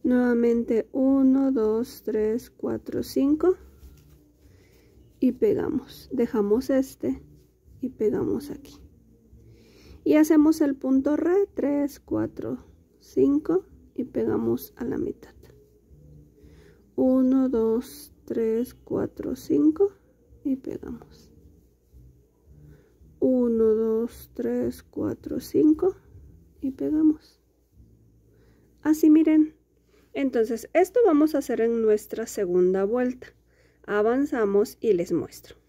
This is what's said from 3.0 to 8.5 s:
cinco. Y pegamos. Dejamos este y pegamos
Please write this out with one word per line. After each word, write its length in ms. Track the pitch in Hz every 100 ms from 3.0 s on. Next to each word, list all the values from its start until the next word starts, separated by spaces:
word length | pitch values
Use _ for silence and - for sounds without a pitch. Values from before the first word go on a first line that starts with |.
cinco. 540 | - 269 277 302 339 370 - - - - - - _ _ - _ _ _ _ _ _ _
Y 140 | 254
pegamos. 800 | 240 214 - - - - - -
Dejamos 560 | 254 240 226 202 220 262
este 540 | 269 262 - - 269 - - _ _ _ -
y 80 | 262
pegamos 640 | - 214 - - - -